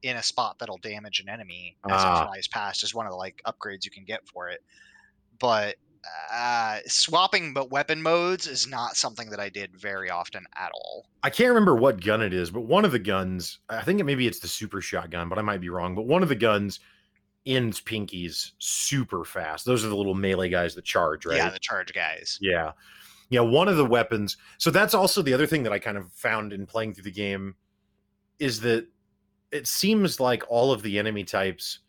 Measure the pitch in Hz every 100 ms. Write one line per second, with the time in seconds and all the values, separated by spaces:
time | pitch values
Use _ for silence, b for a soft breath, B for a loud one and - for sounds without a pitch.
0 | 131 123 110 - 113 - 113 92 113 104
1 | 107 95 95 113 98 87 90 _ 101 95
2 | 92 87 78 92 - - 104 95 107 110
3 | 110 92 95 - 113 - 107 98 98 101
4 | 95 110 - - 90 90 _ b b b
5 | b b _ _ 123 110 104 - _ _
6 | 87 80 80 113 120 120 110 107 - -
7 | - 165 190 208 165 139 131 139 147 156
8 | 160 170 175 185 160 127 127 131 117 -
9 | 135 110 113 104 101 98 98 92 104 98
10 | 92 87 85 101 90 - 90 - - -
11 | - _ 143 - 247 240 202 127 131 110
12 | 90 107 107 90 87 98 113 170 208 123
13 | 98 95 92 92 85 - _ 113 110 196
14 | 156 139 120 90 87 - 107 98 - 92
15 | 85 87 85 95 104 101 87 90 90 90
16 | 117 165 180 127 113 104 101 - b b
17 | b b _ _ - 131 117 101 - 110
18 | 101 92 87 78 - _ - - - 139
19 | 120 92 82 98 80 78 123 123 107 101
20 | 101 95 98 92 92 87 87 87 - -
21 | 85 78 85 80 95 95 - 101 92 95
22 | 80 80 85 - 98 87 80 - B B
23 | B B B 123 117 127 190 175 135 120
24 | 113 110 101 - B B - 160 208 214
25 | 190 - 147 127 147 156 117 101 113 101
26 | 90 - 127 110 104 101 98 113 110 95
27 | 98 92 101 98 98 95 _ _ _ _
28 | _ _ _ _ 143 110 117 113 117 _
29 | _ _ _ _ _ 147 131 - 190 220
30 | 190 - 127 120 - 117 131 123 107 101
31 | 107 104 95 101 95 87 - -